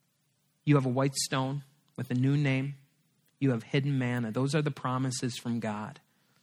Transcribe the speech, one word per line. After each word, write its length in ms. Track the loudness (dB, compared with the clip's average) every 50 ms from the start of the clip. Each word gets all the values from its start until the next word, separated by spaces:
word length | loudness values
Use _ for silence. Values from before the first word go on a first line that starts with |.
| _ _ _ _ _ _ _ _ _ _ _ _ 2
You 80 | 4 4
have 100 | 4 4
a 60 | 2
white 240 | 2 2 0 0 0
stone 480 | -2 -4 -2 0 0 0 -2 -4 -6 -8 -12 _ _ _ _ _
with 140 | -8 -6 -2
a 40 | 0
new 220 | 2 2 4 4
name. 380 | 4 4 2 2 2 0 -4 -6 -10 _ _ _ _ _ _ _ _ _ _ _ 0
You 140 | 2 2 2
have 100 | 0 -2
hidden 360 | -2 -2 0 0 2 2 0
manna. 320 | 0 0 0 0 -2 -2
Those 240 | 0 0 0 0 2
are 80 | 0 0
the 80 | -2
promises 680 | -4 -4 -4 -2 -2 0 -2 -2 -2 -2 -4 -4 -6
from 220 | -6 -6 -4 -4 -2
God. 420 | -2 -4 -4 -4 -6 -10 -12 -16 _ _ _ _ _ _ _ _